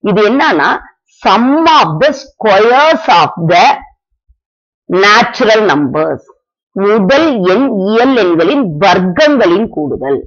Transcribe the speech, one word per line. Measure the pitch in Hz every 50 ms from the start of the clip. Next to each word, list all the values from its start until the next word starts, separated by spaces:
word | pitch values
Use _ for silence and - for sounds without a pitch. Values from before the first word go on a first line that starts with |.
| - 202
இது | 196 202 214 -
என்னன்னா, | 233 277 320 311 214 156 139 131 - - - - _ _ _ _ _ _ -
sum | 226 190 208 240 262 277 311 330 330 320
of | 294 226 165 151 156
the | 262 302 285 - -
squares | - _ _ - 220 196 196 214 233 247 262 294 320 330 - - - 214 170
of | 156 143 - - 165 165 175
the | 175 202 262 - - - - _ _ _ _ _ _ _ _ _ _ _ _ _ _ _ _ _ _ _ _ 175 185 196
natural | 202 208 226 240 233 - - 254 214 220 220 214 190
numbers. | 143 143 147 131 127 151 156 160 147 123 _ _ - _ _ _ _ _ _ _ _ 196 196
முதல் | 202 208 226 196 185 269 277 320 320 269 220 180 180 185
எண் | 214 269 277 226 196 185 196
இயல் | 220 226 240 262 269 240 208
எண்களின் | 180 170 160 170 180 285 294 269 185 151 147 190
வர்க்கங்களின் | 196 180 190 180 185 175 285 311 302 294 262 226 175 170 190 226 - -
கூடுதல். | - 151 143 120 - 127 139 139 123 -